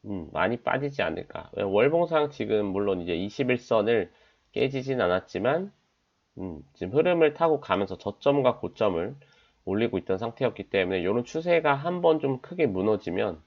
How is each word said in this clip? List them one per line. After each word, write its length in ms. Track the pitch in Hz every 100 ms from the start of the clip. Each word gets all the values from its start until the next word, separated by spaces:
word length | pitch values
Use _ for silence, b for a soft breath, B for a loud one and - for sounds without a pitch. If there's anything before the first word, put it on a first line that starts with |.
음, 240 | 104 95 76
많이 240 | 78 95 120
빠지지 440 | - 135 143 139
않을까. 460 | 87 82 - - -
왜냐면 200 | - 101 98
월봉상 540 | 135 165 170 160 147
지금 360 | 143 107 107 104
물론 360 | 95 101 92
이제 120 | 85
이십 360 | 85 98 - 127
일선을 600 | 123 - 113 104 117 87 b b b b
깨지진 500 | - 135 135 131 127
않았지만, 720 | 90 92 - 92 98 160 196 _ _ _ _ _ _ -
음, 220 | 92 76 71
지금 180 | _ 90
흐름을 420 | 131 175 170 156
타고 260 | 147 165 147
가면서 380 | - 95 98 92
저점과 600 | 101 - 143 143 127 120
고점을 560 | 90 - 107 85 95 139 b b b b
올리고 340 | - 101 117 98
있던 200 | - 95
상태였기 520 | 117 - 127 - 95
때문에 340 | 98 90 95
요런 180 | 87 117
추세가 520 | 120 160 170 170 156
한번 440 | 139 160 180 175 160
좀 220 | 143 131
크게 260 | - 180 143
무너지면 720 | 92 104 104 - 92 107 80